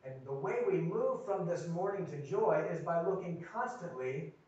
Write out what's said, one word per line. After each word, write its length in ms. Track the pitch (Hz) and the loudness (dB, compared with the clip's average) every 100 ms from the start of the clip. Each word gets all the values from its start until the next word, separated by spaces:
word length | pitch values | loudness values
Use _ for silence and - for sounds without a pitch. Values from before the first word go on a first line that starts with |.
And 100 | 135 131 135 | -12 -12 -6
the 80 | |
way 260 | 139 190 240 226 | -2 0 2 4
we 60 | |
move 500 | 180 165 220 262 - 202 | 4 2 2 2 0 0
from 220 | 190 170 | 0 2
this 200 | 160 165 | 0 -2
mourning 360 | 170 196 196 165 | -2 0 0 -4
to 140 | 147 | -6
joy 460 | - 208 - 160 - | -2 2 4 4 2
is 120 | 165 | -2
by 200 | - 170 | 0 2
looking 400 | 185 - 175 165 - | 2 0 -2 -6 -6
constantly 800 | 226 240 - 170 123 127 139 165 - | -2 -2 -4 -8 -4 -4 -4 -6 -12